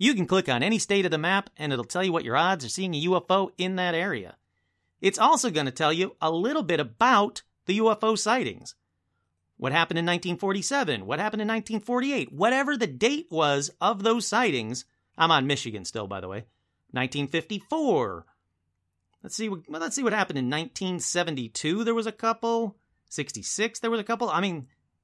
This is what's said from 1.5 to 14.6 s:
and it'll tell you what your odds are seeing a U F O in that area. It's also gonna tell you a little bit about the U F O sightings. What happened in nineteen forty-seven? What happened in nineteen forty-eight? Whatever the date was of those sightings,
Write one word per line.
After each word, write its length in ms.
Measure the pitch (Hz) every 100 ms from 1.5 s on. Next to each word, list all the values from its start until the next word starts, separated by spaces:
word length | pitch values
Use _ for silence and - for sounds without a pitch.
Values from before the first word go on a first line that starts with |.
| -
and 160 | 151
it'll 100 | 131
tell 180 | 113 175
you 80 | 190
what 140 | 165
your 120 | - 127
odds 280 | 175 190
are 60 | 123
seeing 240 | - 185
a 40 | 156
U 180 | 165 180
F 140 | 175
O 220 | 190 190 -
in 180 | 185 190
that 180 | 180
area. 440 | 165 190 135 90 - _ _ _ _ _ _
It's 160 | 190 196
also 320 | 233 320 247
gonna 200 | 156 139
tell 220 | 127 156
you 240 | 160 185 -
a 80 | 160
little 320 | 165 214 302
bit 180 | 185 165
about 640 | 135 110 247 233 202 - _ _ -
the 80 |
U 160 | 202 220
F 120 | 214
O 120 | 220
sightings. 600 | 214 214 247 139 90 - - _ _ _ _ _ _ _ _
What 140 | -
happened 260 | 165 - 165
in 80 | 170
nineteen 320 | 175 180 175
forty-seven? 680 | 196 196 - 277 208 117
What 140 | 95 147
happened 240 | 214 214
in 60 | 214
nineteen 320 | 226 214 220
forty-eight? 520 | 226 247 269 269 139
Whatever 460 | 139 208 262 277 285
the 80 | 214
date 400 | 127 226 294 339
was 400 | 160 151 143 143 -
of 240 | 185 208
those 240 | 202 233 -
sightings, 600 | 214 247 135